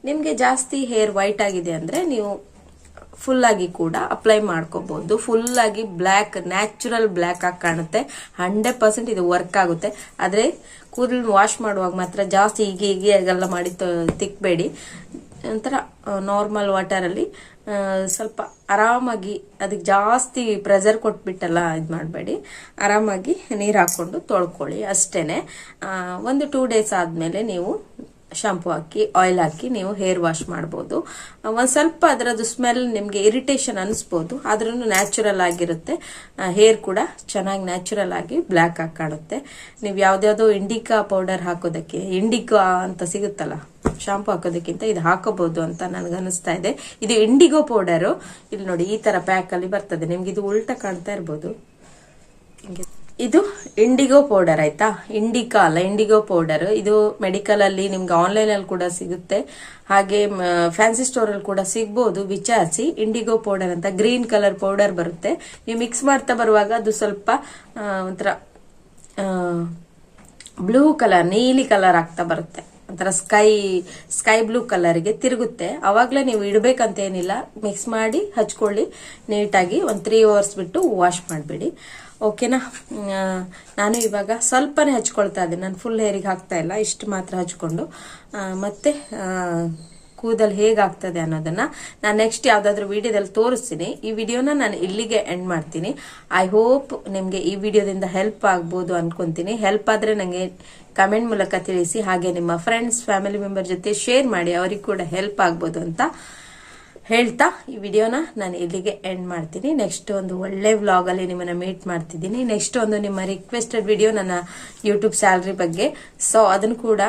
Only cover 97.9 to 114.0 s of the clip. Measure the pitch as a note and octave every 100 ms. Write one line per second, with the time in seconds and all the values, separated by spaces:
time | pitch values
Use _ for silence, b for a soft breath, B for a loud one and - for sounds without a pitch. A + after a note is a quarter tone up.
97.9 | F#3+ F#3+ F#3 G#3 G#3 G3+ F#3 E3+ F3+ E3+
98.9 | F3 E3+ E3 E3+ E3 F3 A3+ G3 G#3 A3
99.9 | G#3+ G#3+ G#3+ F#3 F3+ F#3 - B B B
100.9 | - G3 G#3 A#3 G#3 F#3 F#3 F3+ F#3 E3+
101.9 | A3 G3+ F#3 F3+ F3 E3+ E3+ E3+ A3+ A#3
102.9 | - - G3 G3 G3+ G3+ G3 F#3 F3+ G#3
103.9 | G#3 - B3+ C4+ F#3+ E3+ F3 F#3 G3+ -
104.9 | F#3+ E3+ F#3 G3+ G3+ F#3 E3+ E3+ E3+ E3
105.9 | E3 C#4+ B B B B B B B B
106.9 | B - A3+ A#3+ A#3+ E4+ - - A#3 G3+
107.9 | G#3 A3+ B3+ E4 - F#3 F3 F3 F#3 G3
108.9 | G3+ F#3+ F3+ F3+ F3 D#3+ F3+ B3 D#4 G3+
109.9 | - - G3 F#3+ F3+ F#3+ F#3+ G#3 A3 G3+
110.9 | F#3 F3+ F#3 F3+ F3+ F3 F3 F#3 F#3 F#3+
111.9 | E3+ E3 E3+ F#3 A#3+ B3 G#3+ - B3+ A3
112.9 | G#3 G#3 F#3+ F#3 G3 - A#3+ A#3 A3+ G3+
113.9 | G#3+